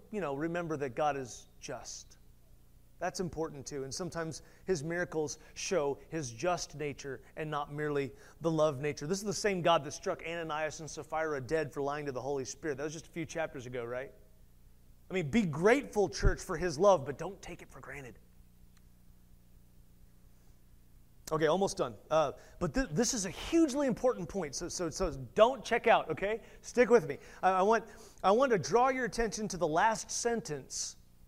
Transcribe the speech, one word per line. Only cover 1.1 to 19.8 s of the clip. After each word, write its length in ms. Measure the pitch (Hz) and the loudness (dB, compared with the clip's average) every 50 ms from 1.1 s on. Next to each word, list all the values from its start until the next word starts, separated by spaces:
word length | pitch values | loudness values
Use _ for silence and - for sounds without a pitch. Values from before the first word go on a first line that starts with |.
| 143 | 0
is 300 | 139 131 117 - - - - - - | -2 -6 -10 -12 -16 -18 -20 -20 -18
just. 560 | - - 131 113 - - - - - - - - - - - - - - - - - - - - - - - - | -12 -12 -12 -10 -10 -12 -14 -14 -16 -18 -20 -20 -20 -20 -20 -20 -20 -20 -20 -20 -20 -20 -20 -20 -20 -20 -10 -6
That's 220 | 165 180 180 - | -6 -4 -4 -4
important 460 | 185 170 - 151 160 160 151 143 120 | -6 -4 -2 -4 -4 -4 -4 -10 -12
too. 180 | - 151 139 131 | -10 -8 -8 -8
And 80 | 135 | -6
sometimes 500 | 120 - 185 165 - 165 165 160 143 - - - - - - | -6 -6 -6 -6 -4 -4 -6 -6 -6 -10 -14 -18 -20 -10 -2
His 180 | - 190 151 | -2 -2 -2
miracles 560 | 135 165 170 175 175 170 - 160 151 143 - - - - - | 0 -2 -2 -2 -2 -2 -2 -2 -2 -2 -4 -10 -14 -18 -12
show 440 | - - - 196 170 143 143 135 - - - | -8 -4 0 2 2 2 2 -2 -4 -6 -8
His 220 | 160 160 151 123 | -8 -6 -6 -6
just 440 | 117 110 143 180 175 160 - - - | -8 -4 -2 0 0 0 -4 -8 -8
nature 440 | 143 151 147 131 - - 139 131 117 - - - | -6 -6 -6 -6 -8 -10 -10 -10 -12 -12 -14 -10
and 140 | - 160 156 | -8 -6 -4
not 220 | 151 143 147 147 | -4 -4 -4 -6
merely 400 | 147 147 151 151 147 143 139 127 - - - - - - | -6 -4 -2 0 0 0 -2 -2 -6 -12 -20 -20 -12 -4
the 100 | 147 165 | -2 0
love 300 | 160 156 151 156 147 131 | 2 4 4 2 2 0
nature. 260 | 147 147 143 - 143 | -4 -4 -4 -4 -4
This 120 | 151 190 190 | -4 -4 -4
is 60 | 214 | -4
the 100 | 208 180 | -4 -4
same 260 | - - 208 196 180 | -2 0 0 0 2
God 240 | 156 175 165 160 139 | 4 4 4 4 2
that 80 | 147 | -2
struck 300 | - - - 190 170 - - | -10 -8 -4 -6 -6 -4 -6
Ananias 540 | 165 170 170 165 160 151 151 156 156 - - | -8 -6 -6 -6 -4 -4 -4 -4 -4 -6 -8
and 100 | 160 143 | -12 -12
Sapphira 500 | - 160 147 - 156 156 160 160 151 139 | -10 -12 -10 -6 -4 -2 -2 -2 -2 -4
dead 320 | 127 107 156 160 156 143 | -2 0 0 0 0 -2
for 100 | - 147 | -4 -4
lying 240 | 139 139 143 151 147 | -4 -2 -2 -4 -4
to 60 | 143 | -6
the 80 | 131 127 | -6 -4
Holy 240 | 120 135 143 139 131 | -4 -4 -4 -4 -4
Spirit. 340 | 113 - - - 160 139 123 | -6 -8 -8 -6 -6 -4 -4
That 60 | 143 | -4
was 100 | 156 151 | -6 -8
just 120 | 165 131 | -10 -14
a 40 | - | -12
few 160 | - 175 160 | -8 -8 -8
chapters 400 | - - 165 160 151 - 139 113 | -6 -4 -6 -6 -6 -6 -10 -12
ago, 180 | 123 127 127 117 | -8 -8 -6 -6
right? 260 | 117 123 127 135 147 - - - - - - - - - - - - - - - - - - - - | -6 -6 -8 -8 -10 -14 -20 -20 -20 -20 -20 -20 -20 -20 -20 -20 -20 -20 -20 -20 -20 -20 -20 -12 -6
I 40 | 170 | -4
mean, 160 | 190 165 139 | -4 -2 2
be 120 | 127 233 | 2 2
grateful, 680 | 220 170 139 151 175 214 247 285 240 185 - 208 196 - | 2 2 0 2 4 6 6 4 2 -2 0 0 0 0
church, 320 | 196 - - - - - | 2 4 4 4 4 2
for 160 | - - 185 | -4 -6 -4
His 220 | 147 175 180 147 135 | -2 -2 -2 0 4
love, 260 | 190 208 190 160 127 | 6 6 6 6 4
but 140 | 143 139 - | -2 -8 -8
don't 220 | 160 180 202 - | -8 -10 -10 -12
take 180 | - - 175 - | -14 -14 -14 -16
it 100 | 175 - | -16 -20
for 100 | - 139 | -20 -18
granted. 380 | - - 139 143 135 120 98 - - - - - - - - - - - - - - - - - - - - - - - - - - - - - - - - - | -16 -14 -14 -14 -14 -14 -16 -20 -20 -20 -20 -20 -20 -20 -20 -20 -20 -20 -20 -20 -20 -20 -20 -20 -20 -20 -20 -20 -20 -20 -20 -20 -20 -20 -20 -20 -20 -20 -20 -20